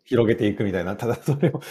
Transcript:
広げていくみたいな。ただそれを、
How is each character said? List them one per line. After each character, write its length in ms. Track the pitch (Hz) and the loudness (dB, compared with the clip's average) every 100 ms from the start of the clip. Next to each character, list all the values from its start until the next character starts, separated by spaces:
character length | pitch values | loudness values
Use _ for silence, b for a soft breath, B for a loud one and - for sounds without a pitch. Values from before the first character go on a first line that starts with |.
広 240 | - 117 110 | 0 2 4
げ 80 | 110 | 2
て 100 | 104 | 0
い 80 | |
く 80 | 101 | 0
み 80 | 101 | -2
た 100 | 92 | -2
い 40 | |
な。 100 | 87 | -4
た 140 | 101 117 | -4 -4
だ 80 | 120 | -2
そ 200 | - 139 | -2 0
れ 120 | 175 | 0
を、 120 | - B | -2 B